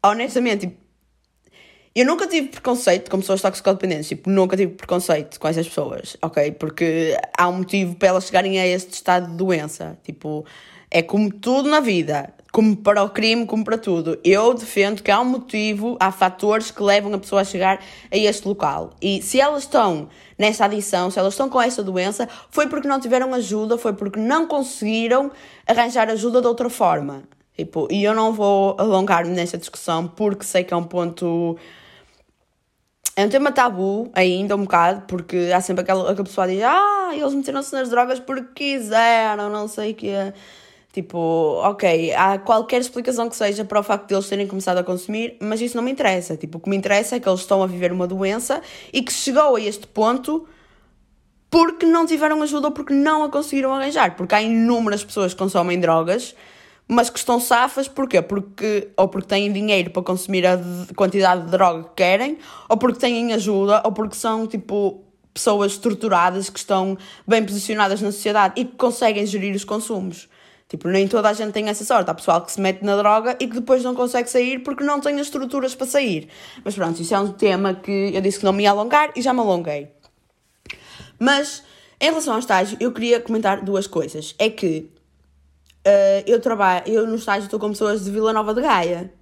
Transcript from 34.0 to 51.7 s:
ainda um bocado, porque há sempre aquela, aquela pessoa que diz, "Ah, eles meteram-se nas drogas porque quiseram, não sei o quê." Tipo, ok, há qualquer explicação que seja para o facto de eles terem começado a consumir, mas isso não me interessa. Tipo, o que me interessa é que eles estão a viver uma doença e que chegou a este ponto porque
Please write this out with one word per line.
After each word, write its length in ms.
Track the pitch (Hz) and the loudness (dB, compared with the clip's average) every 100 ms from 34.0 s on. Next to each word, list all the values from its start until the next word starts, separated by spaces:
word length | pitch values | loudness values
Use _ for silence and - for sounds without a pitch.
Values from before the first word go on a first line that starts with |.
| 240 | -4
ainda 420 | 185 185 185 202 202 | 2 2 2 -2 -2
um 60 | |
bocado, 400 | 196 175 170 196 196 | 2 4 4 0 -6
porque 420 | 180 170 185 175 | -10 -4 -2 2
há 60 | 180 | 0
sempre 220 | 190 185 | 0 -2
aquela, 280 | 185 190 180 | 0 0 0
aquela 140 | 196 | -2
pessoa 240 | 190 - 185 | -4 -2 -2
que 60 | |
diz, 100 | 190 | 0
"Ah, 460 | 233 349 415 403 370 | 2 4 2 0 -2
eles 220 | 302 285 | -2 -2
meteram-se 400 | 277 269 269 277 | -2 -4 -6 -6
nas 160 | 269 254 | -6 0
drogas 280 | 240 247 254 | 0 2 -2
porque 600 | 254 269 254 - 285 277 | -6 -10 -10 -8 -4 -4
quiseram, 720 | 214 220 233 233 220 208 208 | 0 2 4 4 2 -2 -4
não 180 | 208 214 | -6 -6
sei 240 | 220 214 | -6 -6
o 40 | 220 | -6
quê." 380 | 208 196 196 196 - - - _ _ | -4 -4 -4 -8 -20 -20 -20 _ _
Tipo, 260 | - 175 175 165 165 156 101 | -10 -8 -4 0 2 2 2
ok, 500 | 190 202 196 165 165 | 0 2 2 2 2
há 260 | - 190 196 | 2 2 2
qualquer 420 | 196 226 240 247 | 2 2 4 -2
explicação 480 | 247 247 240 240 233 | -2 -4 -4 -2 -4
que 60 | 226 | -2
seja 280 | 208 202 | -2 -2
para 160 | 208 208 | -2 -2
o 40 | |
facto 240 | 202 202 - | 0 -4 0
de 80 | 196 | -2
eles 120 | 196 | -2
terem 200 | 202 196 | -4 -4
começado 300 | 190 190 180 | -4 -2 0
a 60 | |
consumir, 540 | 180 180 180 214 233 - | 0 -6 -4 -6 -6 -8
mas 220 | 208 220 | -6 -4
isso 160 | 240 240 | -4 -2
não 60 | |
me 80 | 247 | -4
interessa. 440 | 269 240 185 175 160 | 0 0 0 -4 -8
Tipo, 220 | 160 165 | -8 -8
o 40 | |
que 80 | 196 | -4
me 60 | 196 | -2
interessa 400 | 196 202 202 247 | 2 2 2 -2
é 40 | |
que 100 | 196 | 0
eles 120 | 185 | -2
estão 200 | - 196 | 2 0
a 60 | 190 | 0
viver 240 | 180 180 | 0 -2
uma 160 | 180 180 | -2 -4
doença 540 | 190 190 220 - 294 - - - | -2 -2 -2 -2 -4 -6 -20 -6
e 120 | 269 | -6
que 100 | 254 | -4
chegou 420 | - - 262 302 233 | -4 0 4 4 4
a 60 | |
este 240 | 202 208 - | 0 -8 -10
ponto 640 | - 220 254 277 320 320 - _ _ _ _ _ _ _ _ _ | 0 0 0 -2 -6 -6 -20 _ _ _ _ _ _ _ _ _
porque 360 | 330 330 | 4 4